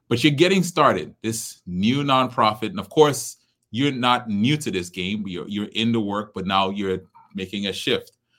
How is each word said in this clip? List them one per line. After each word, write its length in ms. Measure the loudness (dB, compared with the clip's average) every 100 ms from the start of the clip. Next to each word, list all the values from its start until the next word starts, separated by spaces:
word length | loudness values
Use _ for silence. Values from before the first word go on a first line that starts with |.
| -6
But 160 | 2
you're 80 | 2
getting 300 | 4 4 4
started, 500 | 0 4 4 4 -4 -8
this 380 | -6 -6 -8 -14 -8
new 360 | -2 0 2
nonprofit, 680 | 2 2 2 2 2 2 -4
and 100 | -6
of 80 | -2
course, 480 | 4 4 4 -8 -14 _ _ _
you're 220 | -2 -2
not 360 | 0 2 2 0
new 280 | 0 2 0
to 140 | -2
this 180 | -4 -6
game. 400 | -6 -6 -4 -6
You're, 180 | -8 -8
you're 220 | -6 -6
in 180 | -2 0
the 80 | 0
work, 320 | 0 -4 -6
but 120 | -8 0
now 240 | 0 0
you're 300 | -2 -4 -4 -6 -20 _
making 320 | -10 -8 -6 -6
a 60 |
shift. 400 | -4 -2 -2 -4 _ _